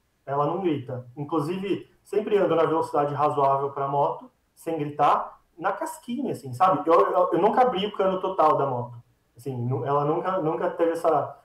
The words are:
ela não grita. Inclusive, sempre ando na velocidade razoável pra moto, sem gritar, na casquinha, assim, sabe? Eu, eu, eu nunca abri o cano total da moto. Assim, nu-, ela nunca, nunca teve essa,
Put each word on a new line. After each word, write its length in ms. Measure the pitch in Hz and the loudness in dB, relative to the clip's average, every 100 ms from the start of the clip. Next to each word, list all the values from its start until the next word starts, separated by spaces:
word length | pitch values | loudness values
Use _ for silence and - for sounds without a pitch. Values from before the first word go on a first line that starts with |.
| _ _ - | _ _ -6
ela 180 | 143 147 | -2 0
não 140 | 180 | 0
grita. 460 | 185 139 123 120 - - | 0 -2 -4 -10 -10 -10
Inclusive, 760 | 143 160 147 185 196 156 - _ | -4 -2 -2 -4 -4 -4 -6 _
sempre 320 | - - 226 202 | -4 -4 0 2
ando 180 | 185 | 4
na 100 | 165 | 4
velocidade 500 | 151 160 - 151 143 | 2 2 0 0 0
razoável 560 | 143 151 143 139 139 139 | 0 0 2 2 2 -2
pra 180 | 139 139 | -4 -4
moto, 420 | 143 147 - 254 _ _ | 0 0 -2 -12 _ _
sem 220 | _ - 160 | _ -6 -4
gritar, 640 | 147 147 143 - - - _ - | -4 0 2 2 -2 -12 _ -8
na 140 | 180 | -6
casquinha, 600 | 196 320 - - 247 233 | -4 -8 -10 -10 -6 -4
assim, 200 | 131 135 | -6 -8
sabe? 360 | 120 190 185 160 | 2 2 2 4
Eu, 60 | |
eu, 360 | 170 - 180 180 | 4 4 0 2
eu 60 | 165 | 4
nunca 220 | 202 240 | 2 4
abri 240 | 254 185 208 | 2 2 -4
o 60 | |
cano 280 | - 190 185 | 0 0 0
total 360 | 190 190 156 143 | -4 2 4 4
da 100 | 143 | 0
moto. 280 | 123 120 - - _ _ - | -2 -6 -12 -20 _ _ -14
Assim, 200 | 135 123 | -10 -6
nu-, 280 | 120 143 | -2 -2
ela 200 | 139 147 | 0 0
nunca, 340 | 147 165 180 190 | 0 -2 -2 -2
nunca 300 | 156 165 175 | -2 0 -2
teve 220 | 170 165 | 2 0
essa, 460 | 165 165 147 113 - | 2 2 2 0 -8